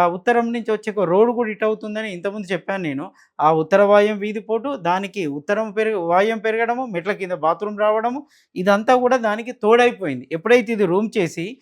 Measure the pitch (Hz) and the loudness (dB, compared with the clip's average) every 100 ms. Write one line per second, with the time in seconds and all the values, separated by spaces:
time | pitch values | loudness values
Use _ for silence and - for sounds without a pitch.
0 | 175 180 240 240 233 233 220 214 220 202 | 2 0 0 2 0 -4 -4 -4 -4 -2
1 | 175 185 233 233 220 208 220 214 214 214 | 2 4 2 0 -4 -2 -2 -2 -6 -8
2 | 220 175 196 214 185 175 - 196 160 135 | -8 -6 -6 -8 -6 -6 -4 -4 -4 -6
3 | 185 - _ - 151 160 156 196 202 208 | -10 -16 _ 0 2 2 2 4 6 6
4 | 208 208 208 214 214 226 262 269 170 185 | 4 0 -6 -6 -4 -4 -4 -4 -2 -2
5 | 196 202 156 147 147 202 220 202 220 208 | -4 -6 -6 -6 -4 -4 -2 -2 -2 -2
6 | 170 175 214 226 220 220 233 240 262 175 | 2 2 2 0 -2 0 -2 -2 -4 -6
7 | 175 175 185 175 156 170 208 208 214 214 | -6 -6 -6 -2 0 0 -4 0 0 2
8 | 233 262 - _ _ - 185 202 226 254 | -2 -6 -10 _ _ -4 2 2 4 2
9 | 247 254 226 214 226 - 208 240 247 190 | 4 2 0 -4 -6 -4 4 4 4 2
10 | 175 127 - 160 220 247 220 220 185 185 | -6 -6 -6 -6 4 4 4 0 0 0
11 | 214 226 165 170 185 262 | 0 -2 -2 -4 -10 -12